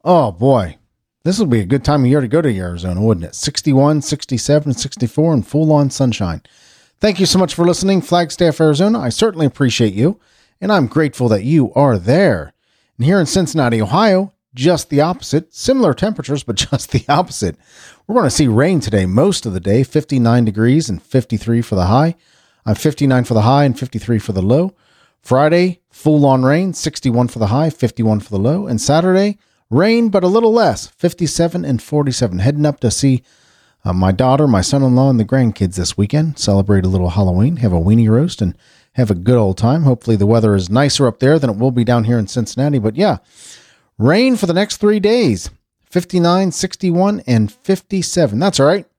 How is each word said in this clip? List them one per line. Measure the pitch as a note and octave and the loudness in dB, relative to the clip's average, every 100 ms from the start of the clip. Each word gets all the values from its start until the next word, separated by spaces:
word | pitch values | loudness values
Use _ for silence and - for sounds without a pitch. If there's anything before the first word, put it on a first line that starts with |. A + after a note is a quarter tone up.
Oh, | D#3+ F3 A#2 | 2 2 2
boy. | E2+ B2+ B2+ F2+ - _ _ _ _ | 0 2 2 0 -10 _ _ _ _
This | E3 G3 | -4 -2
would | F3+ | 0
be | A#2 | 0
a | F#2 | 0
good | C3+ D3 | -2 0
time | D3 | 0
of | B2 | 2
year | D3 | 0
to | B2 | 0
go | D3+ | 0
to | D3+ | 0
Arizona, | F#2+ F2+ F2 F2+ F2+ | -2 -6 -6 -6 -2
wouldn't | A2 F#2+ | 0 0
it? | E2 | -4
Sixty-one, | - - - D#3 C3+ C#3+ D3+ | -8 -8 -4 0 2 2 0
sixty-seven, | - C#3+ - B2 - D3+ D3 | -4 -8 -6 -6 0 0 0
sixty-four, | B2 - - A#2 - E3 | -6 -8 -6 -4 0 0
and | D3 | 0
full-on | - D3 D#3 D3+ C#3+ | -2 -2 2 2 0
sunshine. | - C3 A2 F#2 D#2+ _ _ _ _ _ _ | 0 -2 -2 -6 -8 _ _ _ _ _ _
Thank | G#3+ F#3 | -2 0
you | F#3+ | 0
so | F#3 | 2
much | F3+ | 0
for | - | 0
listening, | E3+ E3 F#3+ F#3+ | 0 0 0 0
Flagstaff, | - F3 E3+ - F3 D3 | 0 -2 -2 0 -2 2
Arizona. | D#3 D3 G3 A#3 | 0 2 0 0
I | A#3+ | -4
certainly | - A3+ E3+ C#3+ | -2 -2 0 -4
appreciate | - C3 - A2 | 0 -2 0 -2
you, | G2 D3 G#3 _ _ _ _ | 0 -2 -2 _ _ _ _
and | F#3+ | -2
I'm | G3+ B2 | 0 0
grateful | D#3+ D3+ - B2 | 0 -2 -2 -2
that | G#2+ | 0
you | A2+ D#3+ B2 | 2 0 2
are | - C#3 G#2 | 0 2 0
there. | F2+ D#3 F#3+ F#2 D2 _ _ _ _ - | 0 2 2 0 -6 _ _ _ _ -4
And | C3 | 0
here | G3 | 2
in | D#3 | 0
Cincinnati, | F#3+ E3 D#3+ B2 A#2 | -2 -2 -2 0 0
Ohio, | G2+ D#3 A3 F#3 G3 _ _ | 0 0 2 0 -2 _ _
just | B2 D3 E3 - | -2 0 0 -2
the | C#3+ | 0
opposite. | D#3+ C3+ - D3 - | 0 -2 -4 -4 -4
Similar | - - C4+ G3+ | -6 -2 0 0
temperatures, | B2 G#3 G#3+ B2+ C#3+ | 0 -4 -6 -6 -6
but | - G#2 | -4 -4
<laughs> | - | -2
just | - - | -4 -2
the | - - | -4 0
opposite. | D3 F3 - F#2 - _ - - _ - | -2 -2 -4 -6 -6 _ -20 -20 _ -4
We're | |
gonna | A#3+ D#3+ | 0 0
see | - C#3 | 0 2
rain | A2 D#3 F3 | 2 2 0
today | G#2+ G2+ | 0 -2
most | F#2 G2+ F#3 F#3 | 0 2 2 0
of | A2+ | -6
the | F#2 | -6
day, | F#2+ A2+ | 0 0
fifty-nine | C3+ D#3 C#3+ C3+ A#2 A#2+ A2 | 0 -2 -2 0 2 2 0
degrees | G#2 A2+ D3 D3+ | 0 2 2 -2
and | F2 | -8
fifty-three | _ C3 - A2 - A#2 | _ -2 -2 -6 -2 -2
for | A#2 | 0
the | F#2+ | -2
high. | F2 A#2 E3 - _ _ _ _ | 2 2 0 -4 _ _ _ _
Uh, | - | -4
fifty-nine | G#2 D#3 - C#3 B2+ | -2 -2 0 0 2
for | A#2+ | 2
the | A2+ | 0
high | A2 C#3 | 2 4
and | C#3+ A#2+ | 2 0
fifty-three | B2+ G#2+ - A2+ | -8 -8 -2 -2
for | - | -2
the | F#2+ | -2
low. | F#2+ C3+ F#3 _ _ _ _ _ | 0 0 0 _ _ _ _ _
Friday, | - B2+ D3+ E3+ F#3 F3 _ | -2 2 2 2 0 -4 _
full-on | - D3+ D3+ C#3+ C3 | -4 0 2 4 4
rain, | B2+ D#3 F#3+ | 2 0 -2
sixty-one | D#3+ D#3 - C3 A#2+ B2 | -6 -8 -4 -2 0 -2
for | A#2 | -2
the | G#2 | -2
high, | B2+ D#3+ | 0 -2
fifty-one | - A#2 - A2 G#2+ | -2 -4 -2 0 0
for | - | -2
the | G2+ | -2
low. | A2 E3+ G3+ | -2 -2 -4
And | A2+ | -4
Saturday, | - D3+ F#3 F#3 G3+ G3+ _ _ _ | 0 0 2 0 0 -4 _ _ _
rain, | A#2+ G3+ A#3 A#3 | 0 2 2 2
but | G3 | 0
a | F3+ | 2
little | G#3+ A3+ | 2 2
less, | A#3 F#3 G#2 - | 2 2 -2 -10
fifty-seven | _ F3 - D#3+ - E3+ F3 D#3 | _ -4 -2 -4 -2 -2 -2 -4
and | A#2+ | -4
forty-seven. | - D3+ C#3+ B2+ A#2 F2+ | -2 -2 -2 -2 -4 0
Heading | A2 D3 | -2 0
up | D3 C#3 | -2 0
to | A#2+ | -4
see, | - C#3 B2+ _ _ _ _ _ _ | 0 0 0 _ _ _ _ _ _
uh, | - | -4
my | F2+ F#2 | 0 0
daughter, | F#2+ B2+ C#3 D3 | 2 2 2 2
my | G2+ | 2
son-in-law, | F2+ C#3 C3 B2 C3+ | 0 0 2 4 4
and | B2 | 2
the | G#2+ | 2
grandkids | C3 A#2+ - F#2 | 0 0 0 -4
this | F#2 F2 - | -2 -6 -2
weekend. | G2+ D3 D#3+ C#3+ | -2 0 -2 -4
Celebrate | - G2 G2 G2 F#2 | 0 0 2 2 2
a | |
little | F#2 F2 | 0 0
Halloween, | F2 F#2+ F2+ B2 E3+ | 0 0 2 0 0
have | A2+ | 0
a | F2 | 0
weenie | F2 A2+ A2 | 2 2 4
roast, | A2+ E3+ - | 2 0 -2
and | F#2+ - _ _ _ | -6 -6 _ _ _
have | - A2 | -4 -2
a | |
good | F2+ F#2+ B2 | 0 2 2
old | G2+ F#2+ | 2 0
time. | B2 D#3 | 0 2
Hopefully | C#3+ A#2+ - G#2+ | 2 0 0 0
the | G2+ | 2
weather | A2+ A2 | 2 2
is | G2+ F2+ | 0 0
nicer | A2+ C#3+ - B2+ | 0 0 0 -2
up | - | 0
there | C3 D#3 | 2 2
than | C3+ | 0
it | G2+ | -2
will | B2+ | -2
be | B2 | 0
down | A#2 A#2+ | 0 0
here | A2 A#2+ | 0 -2
in | G2+ | -2
Cincinnati. | B2+ A2 - C#3+ C#3 | -6 -6 -4 -2 -2
But | G#2+ A#2+ | -2 0
yeah, | G3+ F3 _ _ - - _ _ _ - | -2 -2 _ _ -20 -20 _ _ _ -2
rain | A2+ F#3 C4 A#3 | 0 2 2 0
for | F3+ | 0
the | |
next | E3+ G#3 - | -2 -2 -2
three | G#3 G#3+ | 0 2
days, | G#3 A#3+ F#3 G2 - _ _ _ | 2 2 0 -2 -8 _ _ _
fifty-nine, | _ F3+ F3 F3+ E3+ F3+ F#3+ | _ -6 -2 0 2 0 -2
sixty-one, | - F#3 - F#3 E3+ G3 G#3 - | -4 -10 -4 -2 0 0 -2 0
and | A#2 G#2 | 0 0
fifty-seven. | - - F#3+ _ G3 E3 F3 C#3+ G#2+ | -4 -4 -4 _ -6 -4 -2 0 0
That's | F#3+ - | -2 2
all | C#3 | 2
right. | G3 - | 0 -6